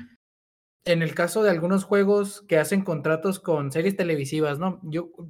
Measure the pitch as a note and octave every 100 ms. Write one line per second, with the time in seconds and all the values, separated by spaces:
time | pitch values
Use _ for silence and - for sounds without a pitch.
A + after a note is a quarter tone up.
0 | - _ _ _ _ _ _ _ - E3+
1 | D#3+ E3 E3+ A3 G#3+ E3+ F3 G3 G3 G3+
2 | G3 G3+ G3 - - D#3+ D3+ G3 F#3+ D#3
3 | D3+ D#3+ G3 F#3+ - D#3 C#3 D#3 F#3+ G3
4 | F3 D#3 C3+ D#3 D3+ C#3+ F#3 F3 D#3+ D#3
5 | E3+ - E3